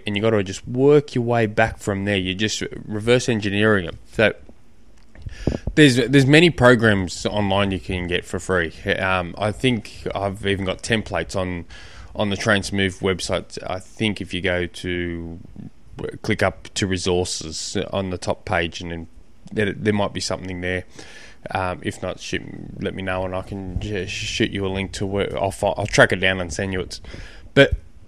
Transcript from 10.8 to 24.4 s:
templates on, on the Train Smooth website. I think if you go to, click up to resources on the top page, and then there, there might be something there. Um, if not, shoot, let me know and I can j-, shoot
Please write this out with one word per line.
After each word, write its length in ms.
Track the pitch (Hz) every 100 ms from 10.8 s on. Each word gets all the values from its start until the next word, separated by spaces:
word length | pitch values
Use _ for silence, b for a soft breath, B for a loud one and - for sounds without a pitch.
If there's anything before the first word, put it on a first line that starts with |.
templates 540 | - 113 - 85 85
on, 300 | 98 90 87 82 B B B B
on 160 | - 104
the 60 | 98
Train 260 | 113 101
Smooth 380 | - 98 98 92
website. 580 | 98 90 - 90 - - -
I 120 | 92
think 400 | - - 110 95
if 120 | 92
you 80 | 92
go 260 | 92 90 87
to, 720 | - 92 87 87 85 82 85 - - - - - - - -
click 220 | - 104
up 280 | 95 - -
to 120 | - 98
resources 880 | 92 95 90 90 - 78 78 - 101 -
on 180 | 98 95
the 80 | 90
top 260 | - -
page, 360 | - 90 85 -
and 120 | 85
then 160 | 82 82 - - - -
there, 200 | 101 101
there 200 | - 104
might 200 | 104 98
be 80 | 95
something 400 | - 82 92 90
there. 240 | 90 92 - B B B B B -
Um, 260 | 95 92 90
if 200 | 104 -
not, 160 | 92 -
shoot, 240 | - - - - 82 -
let 140 | 98 92
me 60 |
know 220 | 92 92
and 100 | 92
I 80 | 92
can 380 | - 98 95 90
j-, 260 | 107 101 98
shoot 440 | - 104 -